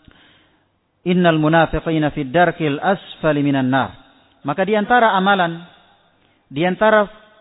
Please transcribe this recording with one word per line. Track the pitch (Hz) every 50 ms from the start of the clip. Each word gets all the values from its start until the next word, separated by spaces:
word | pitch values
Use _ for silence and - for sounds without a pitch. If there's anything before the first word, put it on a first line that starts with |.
| _ - _ _ _ _ _ _ _ _ _ _ _ _ _ _ _ _ _ _ _
"Innal | 175 180 180 180 170 160 156
munafiqina | 151 151 160 165 160 156 - 156 - 170 160 160 151 147
fid | - 156 147 127
darkil | 127 170 175 170 160 - 165 151 139 147 -
asfali | 175 196 - - - - - - 160 151 143
minan | 143 143 139 135 131 127
nar." | 131 135 120 95 - - - _ _ _ _ _ _ _ -
Maka | 135 151 196 190
di | 185 214
antara | 208 208 - 247 247 226 220 190
amalan, | 190 190 196 202 190 175 170 170 170 175 - - _ _ _ _ _ _ _ _ _ _ _ _ _ _ _
di | 139 139 165
antara | 180 185 - 214 214 214 214 208 185 - - - _ _ _